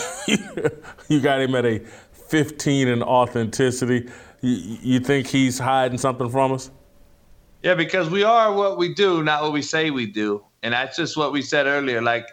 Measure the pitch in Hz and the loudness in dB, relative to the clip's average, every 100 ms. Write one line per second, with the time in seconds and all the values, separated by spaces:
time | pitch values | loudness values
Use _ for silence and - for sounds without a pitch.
0 | - - - 214 - - 151 - - - | -8 -8 -2 -2 -2 -4 -4 -4 -18 -12
1 | - 151 143 135 131 131 120 110 - - | 0 2 2 2 2 2 2 0 -6 -20
2 | - - - 156 147 - 156 139 127 120 | -20 -20 -2 0 0 -2 0 2 2 0
3 | - 127 120 120 110 - 131 123 120 123 | 2 2 2 0 -2 0 0 0 0 0
4 | 120 - - - 127 117 101 113 123 127 | -2 -16 -20 -6 -2 -2 -4 -8 0 0
5 | 127 143 117 135 131 123 127 135 127 123 | 2 0 0 2 2 0 0 2 2 0
6 | 139 127 123 131 135 131 - - _ - | -2 -2 -2 0 0 0 -8 -20 _ -20
7 | - _ _ - _ _ 170 175 160 190 | -20 _ _ -20 _ _ 0 0 0 0
8 | 165 196 208 233 220 202 202 180 175 151 | 0 2 4 4 4 2 0 0 -2 2
9 | 196 170 156 151 151 147 135 160 160 135 | 2 2 2 0 0 -2 -2 -2 0 -2
10 | 113 107 107 101 - _ 117 120 131 - | -4 -2 -2 -2 -6 _ -4 -2 -4 -4
11 | 160 - 143 143 131 151 139 143 135 117 | -6 -2 -2 -2 -2 0 0 0 0 0
12 | 117 117 117 | 0 -2 -4